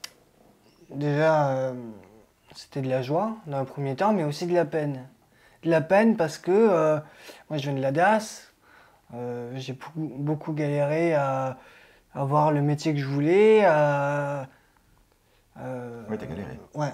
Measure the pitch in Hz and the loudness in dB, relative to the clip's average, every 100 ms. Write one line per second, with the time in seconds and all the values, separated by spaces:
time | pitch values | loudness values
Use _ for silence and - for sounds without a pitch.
0 | - _ _ _ _ _ _ _ - 139 | -20 _ _ _ _ _ _ _ -14 -6
1 | 147 147 160 156 139 131 131 123 117 104 | -2 2 4 4 2 0 -4 -6 -12 -16
2 | 90 110 _ _ _ - - 151 131 131 | -20 -20 _ _ _ -20 -12 -8 -2 -2
3 | 127 160 220 220 156 139 131 - 139 131 | -2 -2 -2 -6 -8 -6 -6 -6 -6 0
4 | 202 208 151 147 175 175 151 156 147 131 | 2 2 -2 -4 0 0 0 -2 -4 -6
5 | 127 _ _ _ _ _ 160 160 151 190 | -12 _ _ _ _ _ 0 2 4 4
6 | 226 214 160 - - 196 226 170 156 151 | 4 2 -2 -2 2 4 6 4 2 0
7 | - - - - - 151 139 139 135 143 | -4 -18 -20 -20 -8 -6 -4 -2 0 2
8 | 190 220 214 - - _ _ - _ _ | 4 2 -2 -12 -20 _ _ -20 _ _
9 | _ 120 120 120 120 131 131 127 - 160 | _ -10 -8 -8 -10 -10 -10 -12 -12 -10
10 | 151 131 143 151 - 151 147 143 143 156 | -8 -6 -4 -4 -4 -4 -2 0 0 0
11 | 170 151 139 135 131 127 - - - _ | 2 2 0 -2 -4 -8 -16 -20 -20 _
12 | _ 139 139 147 156 147 143 147 165 147 | _ -6 0 2 2 2 0 0 -2 -2
13 | 135 143 147 185 220 220 196 151 147 143 | -2 0 4 6 8 8 6 6 4 2
14 | 143 143 143 143 131 _ _ _ _ _ | 0 -2 -4 -6 -10 _ _ _ _ _
15 | _ _ _ _ _ - 127 127 123 117 | _ _ _ _ _ -14 -12 -10 -12 -14
16 | 107 107 127 87 85 - - 151 147 | -10 -8 -8 -10 -12 -14 -12 -6 -6